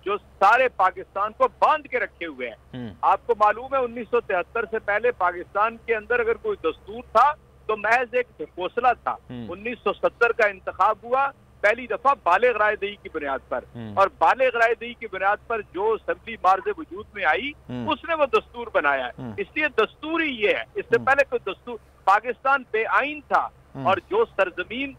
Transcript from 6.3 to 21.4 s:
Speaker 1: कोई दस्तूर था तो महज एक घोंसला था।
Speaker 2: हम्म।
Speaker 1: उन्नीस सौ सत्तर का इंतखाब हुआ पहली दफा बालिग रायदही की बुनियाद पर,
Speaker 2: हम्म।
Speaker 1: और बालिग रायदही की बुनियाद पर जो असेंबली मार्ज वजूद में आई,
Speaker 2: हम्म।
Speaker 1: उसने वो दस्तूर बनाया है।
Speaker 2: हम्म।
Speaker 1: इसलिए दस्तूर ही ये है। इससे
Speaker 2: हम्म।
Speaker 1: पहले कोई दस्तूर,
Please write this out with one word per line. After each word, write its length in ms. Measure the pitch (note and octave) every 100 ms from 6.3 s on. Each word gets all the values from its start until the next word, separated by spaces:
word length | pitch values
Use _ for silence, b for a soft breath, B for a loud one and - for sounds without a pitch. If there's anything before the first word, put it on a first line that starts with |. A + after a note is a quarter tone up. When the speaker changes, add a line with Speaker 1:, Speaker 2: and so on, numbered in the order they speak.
Speaker 1:
कोई 220 | A3+ A3 G3
दस्तूर 460 | D#3+ D3 - A3
था 300 | B3 A3 C4+ D4+ _ _ -
तो 80 | G#3+
महज 380 | G3+ A#3+ B3+
एक 120 | B3 B3 -
घोंसला 520 | D3+ - F3+ - B3
था। 240 | A#3 - A2+ _
Speaker 2:
हम्म। 200 | B2 A2+
Speaker 1:
उन्नीस 280 | F#3 G#3+ A3+
सौ 140 | G#3
सत्तर 400 | - F3 - A#3
का 160 | A#3 G#3+
इंतखाब 480 | F#3+ - F3 G3+ A3
हुआ 280 | A3+ B3+ C#4 - - -
पहली 240 | G3 A#3 A#3+
दफा 280 | G#3 C4+
बालिग 420 | C#4 - F#3 B3 G#3+
रायदही 420 | G#3+ G#3+ G3+ G#3
की 60 | F#3+
बुनियाद 320 | D#3 C#3+ C3+ -
पर, 120 | C3 -
Speaker 2:
हम्म। 240 | B2 A2+ G#2
Speaker 1:
और 100 | G3
बालिग 480 | - E3 G#3+ C4 A#3
रायदही 380 | A#3 A3+ A#3
की 120 | A#3 A3
बुनियाद 320 | F#3 F#3+ G#3 -
पर 140 | A3+
जो 340 | G3+ E3 G#3+ A3
असेंबली 380 | - F3 -
मार्ज 400 | A3 F3+ F#3+ F#3 G3
वजूद 280 | D#3 F4 G#3+ G#3
में 80 |
आई, 300 | F3 E3 C4 D4 -
Speaker 2:
हम्म। 200 | B3 -
Speaker 1:
उसने 240 | D4+ D#4+
वो 120 | E4 C#4+
दस्तूर 440 | A3 - A#3+ A#3
बनाया 300 | F#3+ D3 C#3
है। 80 | B2 -
Speaker 2:
हम्म। 180 | B2+ G#2
Speaker 1:
इसलिए 300 | G3 - D4+
दस्तूर 540 | - G#3+ - D4+ E4
ही 60 | D#4+
ये 240 | A#3+ G3+
है। 120 | C#3 A2+ G#3
इससे 200 | F#3 A#3
Speaker 2:
हम्म। 80 |
Speaker 1:
पहले 180 | A#3 C4+
कोई 160 | C4+
दस्तूर, 400 | A#3+